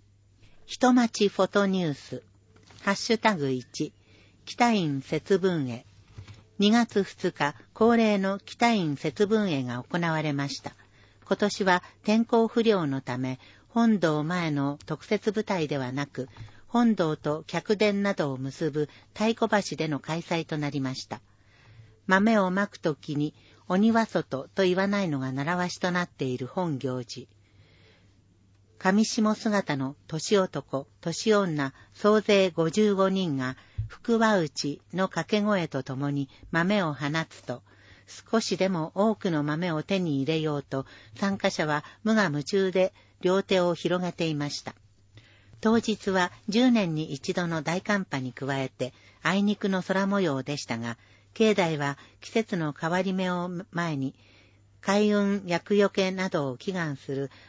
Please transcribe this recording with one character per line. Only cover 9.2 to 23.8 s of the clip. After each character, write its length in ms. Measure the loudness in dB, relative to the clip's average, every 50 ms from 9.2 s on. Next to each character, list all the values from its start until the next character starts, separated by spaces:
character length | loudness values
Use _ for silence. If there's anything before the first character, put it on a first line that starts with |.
| 0
分 240 | 2 2 2 2 0
会 140 | 0 -2 -2
が 180 | -4 -6 -6
行 180 | -8 -4 -4 -2
わ 220 | 0 0 0 0
れ 100 | 0 -2
ま 160 | -2 -2 -2 -4
し 120 | -6 -8
た。 140 | -12 -12 -14 _ -20 _ _ -20 -20 _ _ _ -4
今 100 | -2 -2
年 280 | 0 0 -2 0 0 2
は 180 | 4 4 2 2 -6 -20 _
天 220 | -2 2 2 2 2
候 240 | 2 2 2 2 2
不 180 | 2 2 2
良 200 | 4 2 2 2
の 160 | 0 -2 -4
た 160 | -4 -6 -6 -4
め、 200 | -4 -6 -6 -8 -12 -20 -20 -20 _ _
本 300 | 0 2 4 4 4 4
堂 260 | 2 2 2 0 -2
前 260 | -2 -2 -2 -2 -2
の 280 | 0 0 -2 -2 -4 -6 -8
特 180 | -8 -10 -8 -4
設 280 | -2 -2 -2 0 -2
舞 120 | -2 -2 -2
台 240 | -2 -2 -2 -2 -2
で 80 | -2
は 160 | -4 -4 -4
な 140 | -4 -4 -6
く、 240 | -6 -6 -10 -10 -10 -12 -18 -20 -18 -20 -20 -16
本 280 | -2 0 2 4 4 4
堂 220 | 4 2 0 0
と 280 | -2 -2 -2 -2 -2 -6
客 300 | -6 -6 -6 0 0 2
殿 240 | 2 4 2 2 2
な 140 | 0 -2 0
ど 180 | 0 -2 -2
を 60 | -2 -4
結 320 | -6 -8 -6 -4 -4 -4
ぶ 180 | -2 -2 -4 -4 -6 -20 -20 _
太 220 | -6 -2 0 0 0
鼓 140 | 0 0 0 0 0 -2 -2
橋 60 | -4
で 100 | -4 -2
の 140 | -2 -2 -4
開 220 | -4 -6 -6 -6
催 220 | -4 -4 -4 -4 -4
と 120 | -4 -4
な 140 | -4 -4 -4
り 100 | -4 -4
ま 140 | -4 -4 -6
し 100 | -8 -8
た。 140 | -8 -10 -10 _ _ _ _ _ _ _ _ -20 -20 -20 -20 -20 -20 -20 _ 0
豆 320 | 2 4 4 6 6 4 4
を 120 | 4 2
ま 160 | 0 -2 -2 -4
く 100 | -6 -4
と 160 | -2 -2 -2
き 220 | -2 -6 -6 -2
に、 180 | -2 -2 -2 -4 -10 -20 -20 -20 _ _ -2
鬼 240 | 2 4